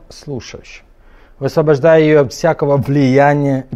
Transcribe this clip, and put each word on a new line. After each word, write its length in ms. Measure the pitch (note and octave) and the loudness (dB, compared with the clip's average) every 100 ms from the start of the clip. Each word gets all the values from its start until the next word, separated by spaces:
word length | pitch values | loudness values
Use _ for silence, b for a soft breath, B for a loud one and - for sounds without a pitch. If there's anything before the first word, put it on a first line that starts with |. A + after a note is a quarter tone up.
| - | -12
слушающего, 760 | - - C3 - - - - _ _ b b b - | -20 -14 -14 -14 -20 -20 -20 _ _ b b b -10
высвобождая 640 | C3+ - D3+ C#3+ D#3+ D#3+ | -6 -2 0 2 2 4
её 200 | D#3 D3+ | 4 2
от 100 | C3 | 0
всякого 460 | - E3 D3+ D3 C#3+ | -2 -4 -2 -2 -2
влияния 880 | B2 C#3+ C3+ C3 C#3+ D3 C#3+ C3 B2+ | 0 0 2 2 2 2 -2 -4 -6